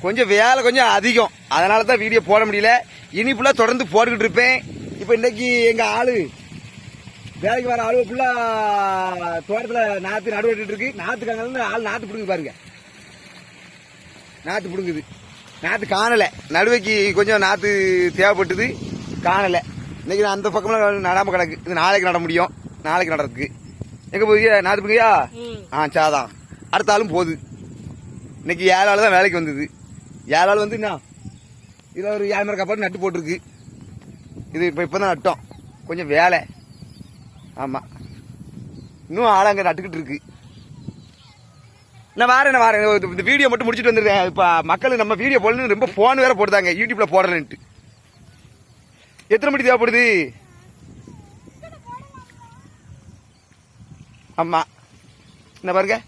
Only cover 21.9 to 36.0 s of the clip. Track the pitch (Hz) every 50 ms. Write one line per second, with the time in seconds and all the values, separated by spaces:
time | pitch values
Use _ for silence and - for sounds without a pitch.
21.9 | 196 202 180 185 175 175 170 165 165 170 175 - - - - - - - - 156
22.9 | 160 180 185 160 160 151 143 139 - - 139 - - - - - - - - -
23.9 | - - - - - 196 220 214 214 214 220 226 214 202 185 180 202 202 190 208
24.9 | 214 233 226 220 208 165 135 - - 220 240 233 226 214 190 - - 143 156 147
25.9 | - 165 156 156 151 143 123 113 - - - - - - - - - 196 208 -
26.9 | 208 208 226 202 156 175 180 165 165 - - - - - - - - - - -
27.9 | - - - - - - - - - - - 147 180 170 185 185 185 185 196 208
28.9 | 202 202 214 220 190 180 190 202 170 175 165 151 147 135 151 - - - - -
29.9 | - - - - - - - - 139 156 180 190 202 214 208 208 220 226 214 208
30.9 | 180 139 _ _ - - - - - - _ - - - - - - _ _ _
31.9 | - - 185 202 214 208 202 202 208 196 202 202 202 185 190 175 208 208 208 185
32.9 | 180 196 180 196 175 175 165 151 175 - - - - - - - - - - -
33.9 | - - - - - - - - - - - - - 160 170 175 147 151 175 160
34.9 | - 190 202 196 175 147 - 190 170 - - - - - - - - - - -
35.9 | 165 170